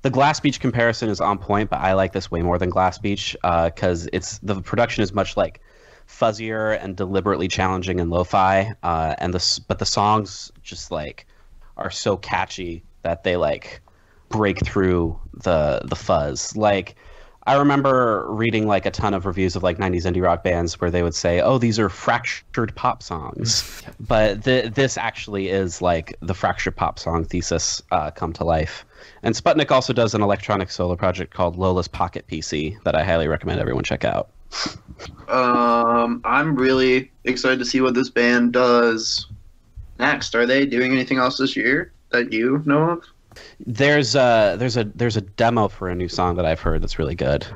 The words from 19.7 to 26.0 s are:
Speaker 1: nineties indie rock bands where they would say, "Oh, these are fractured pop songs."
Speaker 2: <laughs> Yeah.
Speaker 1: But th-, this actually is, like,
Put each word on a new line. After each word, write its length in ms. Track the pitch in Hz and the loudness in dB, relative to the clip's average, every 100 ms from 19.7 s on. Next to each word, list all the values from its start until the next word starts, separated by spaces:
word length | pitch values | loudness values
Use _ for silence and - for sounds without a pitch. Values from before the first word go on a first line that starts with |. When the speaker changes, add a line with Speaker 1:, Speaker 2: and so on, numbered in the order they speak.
| 87 | 0
Speaker 1:
nineties 260 | 95 90 90 | -2 0 0
indie 160 | 90 | 0
rock 220 | 90 87 | 2 2
bands 360 | 92 85 85 - | 0 0 -2 -2
where 100 | 87 | -2
they 120 | 87 | 0
would 120 | 85 - | 0 0
say, 240 | 90 87 | 0 2
"Oh, 180 | 98 131 | 2 2
these 220 | 117 110 | 2 2
are 80 | 104 | 0
fractured 840 | - - 120 120 - _ - 110 - | -2 -2 0 -2 -8 _ -4 -4 -2
pop 260 | 127 - | -2 -2
songs." 800 | - 85 71 - 113 - - - | -8 -10 -8 -6 -2 -2 -4 -14
Speaker 2:
<laughs> 0 | |
Yeah. 80 | - - | -18 -16
Speaker 1:
But 460 | 107 113 107 101 | 0 2 4 0
th-, 280 | 131 127 113 | 0 0 0
this 220 | 113 135 - | 0 0 0
actually 520 | 117 - - 101 95 | -6 -8 -8 -4 -2
is, 340 | 98 92 80 | 0 -2 0
like, 320 | 90 82 | 0 0